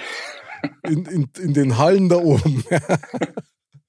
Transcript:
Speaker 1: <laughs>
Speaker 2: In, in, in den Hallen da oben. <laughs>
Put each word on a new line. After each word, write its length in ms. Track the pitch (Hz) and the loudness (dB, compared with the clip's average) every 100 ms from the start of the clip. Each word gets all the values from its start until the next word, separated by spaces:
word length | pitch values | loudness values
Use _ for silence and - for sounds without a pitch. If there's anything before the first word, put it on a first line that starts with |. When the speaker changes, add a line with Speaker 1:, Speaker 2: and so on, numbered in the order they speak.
Speaker 1:
<laughs> 40 | - - - - - - - - | -10 -14 -14 -16 -20 -12 -12 -10
Speaker 2:
In, 220 | - 156 180 | -4 -4 -2
in, 240 | 175 135 - | -4 -4 -4
in 120 | 180 | -2
den 240 | 143 135 117 | 2 2 2
Hallen 300 | 151 196 185 | 4 4 4
da 80 | 175 | 4
oben. 460 | 170 131 160 131 - | 4 4 2 0 0
<laughs> 40 | 170 - 180 - 254 - - - _ _ 143 | -2 0 -4 -4 -8 -8 -10 -18 _ _ _